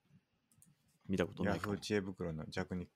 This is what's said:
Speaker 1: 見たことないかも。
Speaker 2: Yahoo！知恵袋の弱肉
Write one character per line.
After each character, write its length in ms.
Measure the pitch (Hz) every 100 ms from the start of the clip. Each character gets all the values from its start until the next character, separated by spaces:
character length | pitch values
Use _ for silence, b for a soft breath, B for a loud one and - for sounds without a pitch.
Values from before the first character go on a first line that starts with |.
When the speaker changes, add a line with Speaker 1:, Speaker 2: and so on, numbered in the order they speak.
| _ - _ _ _ _ - _ _ _ -
Speaker 1:
見 120 | 95
た 80 | 87
こ 80 |
と 100 | -
な 100 | 95
い 60 | 87
か 80 | 104
も。 80 | 98
Speaker 2:
Yahoo！ 40 |
知 140 | -
恵 60 | 104
袋 320 | 95 90 85
の 140 | 78 78
弱 260 | - 90
肉 140 | 90 82